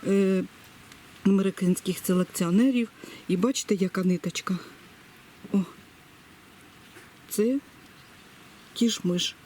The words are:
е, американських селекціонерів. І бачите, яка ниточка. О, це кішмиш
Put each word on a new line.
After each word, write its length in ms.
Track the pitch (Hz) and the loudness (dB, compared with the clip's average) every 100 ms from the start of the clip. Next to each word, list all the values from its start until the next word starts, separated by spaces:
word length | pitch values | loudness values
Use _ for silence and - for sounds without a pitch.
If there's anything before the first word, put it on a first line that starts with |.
| - | 2
е, 380 | 196 190 190 - - - - - - - - | 2 4 2 -2 -12 -20 -20 -20 -20 -20 -2
американських 720 | 196 196 190 180 180 180 - 180 | 2 4 2 0 0 0 -2 -6
селекціонерів. 880 | - 180 180 - 170 185 262 247 233 - - - - | 0 0 0 -2 2 4 4 2 -2 -8 -20 -20 -4
І 80 | 180 | 0
бачите, 380 | 226 269 - | 0 -2 -2
яка 300 | 202 185 - | 0 0 0
ниточка. 540 | 185 180 180 - - 180 - - - - - - - - - | 0 0 -4 -8 -6 -6 -6 -20 -20 -20 -20 -20 -20 -20 -4
О, 60 | 196 180 - - - - - - - - - - - - - - - - | -2 -2 -10 -20 -20 -20 -20 -20 -20 -20 -20 -20 -20 -20 -20 -20 -20 -10
це 300 | - 220 277 - - - - - - - - - - - | -2 0 -2 -6 -20 -20 -20 -20 -20 -20 -20 -20 -20 -18
кішмиш 600 | - 233 - 180 175 170 - | -2 -2 0 -2 -2 -4 -8